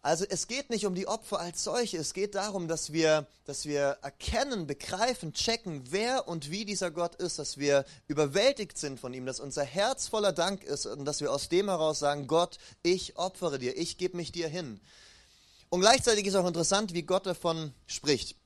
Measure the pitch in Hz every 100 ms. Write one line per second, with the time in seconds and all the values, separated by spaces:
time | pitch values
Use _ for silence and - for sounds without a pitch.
0 | - 160 196 180 - 254 277 226 202 180
1 | 196 220 - 190 175 165 - 226 233 170
2 | 147 - 202 196 202 196 170 160 - 156
3 | 160 156 143 _ - 143 147 143 143 139
4 | 139 - - 233 277 233 147 143 - 185
5 | 240 247 165 - - 226 196 151 123 180
6 | 233 262 175 170 143 190 208 196 180 156
7 | 170 - 180 - 143 - 143 139 135 -
8 | _ 143 151 151 240 277 196 - 147 131
9 | 127 127 127 127 143 131 135 156 214 262
10 | - 220 208 160 175 196 - 139 - 127
11 | 139 147 147 135 - 175 202 180 156 151
12 | 147 147 131 160 175 - - - 170 185
13 | - - 185 - 175 139 123 131 170 -
14 | 180 175 165 170 165 165 156 104 _ -
15 | - - - _ _ _ _ 180 196 262
16 | 247 214 196 196 180 170 160 196 214 175
17 | 156 185 190 170 175 165 156 - - -
18 | 139 131 - -